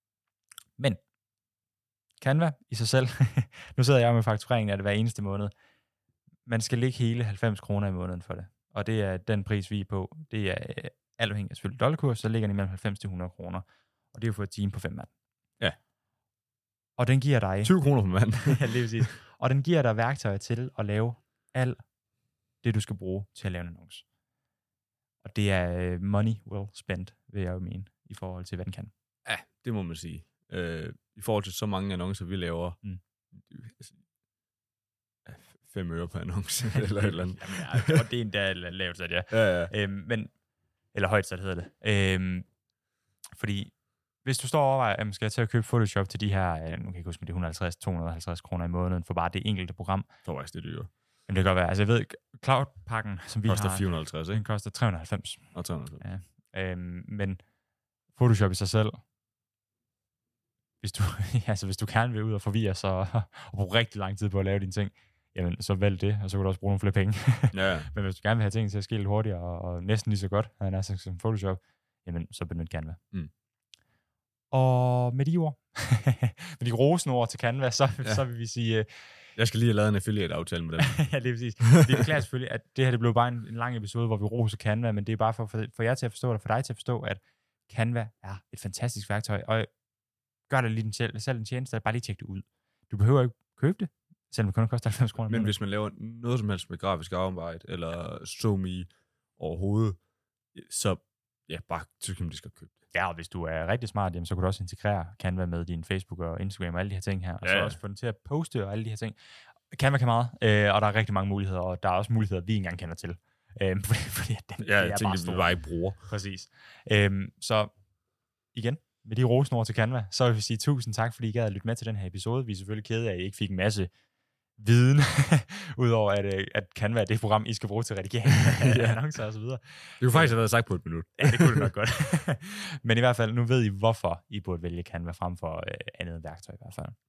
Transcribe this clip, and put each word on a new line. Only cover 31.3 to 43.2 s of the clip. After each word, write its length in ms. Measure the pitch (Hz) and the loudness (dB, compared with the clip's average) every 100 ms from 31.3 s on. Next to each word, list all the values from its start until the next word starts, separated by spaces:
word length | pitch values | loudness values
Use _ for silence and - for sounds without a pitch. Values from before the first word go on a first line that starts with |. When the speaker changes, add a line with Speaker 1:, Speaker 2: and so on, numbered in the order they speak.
| 104 | -2
Speaker 2:
til 100 | 98 | -2
så 120 | - 104 | -6 -4
mange 280 | 95 98 | -2 -4
annoncer, 320 | 92 92 98 87 | -4 -6 -6 -6
vi 100 | 95 | -6
laver, 360 | 87 85 87 85 | -4 -4 -6 -8
Speaker 1:
Mm. 160 | 104 92 - _ _ 95 _ - 117 - | -12 -12 -16 _ _ -20 _ -20 -20 -20
Speaker 2:
altså, 140 | - _ _ _ _ _ _ _ _ _ _ _ _ _ - | -20 _ _ _ _ _ _ _ _ _ _ _ _ _ -20
ja, 60 | - _ _ _ | -20 _ _ _
fem 180 | 101 87 | -10 -8
øre 160 | 82 87 | -6 -6
per 120 | - | -8
annonce, 480 | 85 90 87 - 117 | -6 -6 -4 -4 -2
<laughs> 100 | 123 | -2
eller 180 | 101 101 | 0 0
et 60 | 101 | 0
eller 160 | 85 | 0
andet. 180 | 90 95 | -4 -6
Speaker 1:
Jamen, 460 | - 190 170 127 110 | -10 -8 -2 0 4
ja, 100 | 160 | 4
og 80 | - | 4
det 60 | 120 | -2
er 40 | |
endda 320 | 110 101 98 | -2 0 0
la-, 160 | 90 87 | -2 -6
lavt 280 | 92 92 85 | -6 -6 -6
sat, 140 | 87 | -4
ja. 100 | 87 90 | -4 0
Speaker 2:
Ja, 280 | 113 104 90 | 4 4 4
ja. 220 | 85 104 | 0 -2
Speaker 1:
Øhm, 200 | 101 98 92 | -2 -4 -4
men, 220 | 113 - _ _ _ _ _ _ 104 | -4 -6 _ _ _ _ _ _ -2
eller 120 | 95 | 2
højt 160 | 104 92 | 2 0
sat 140 | 90 | -6
hedder 160 | 98 87 | -6 -6
det. 160 | 85 _ 110 104 98 95 | -8 _ 0 2 4 2
Øhm, 280 | 92 90 - _ _ _ _ _ _ _ | 0 -4 -8 _ _ _ _ _ _ _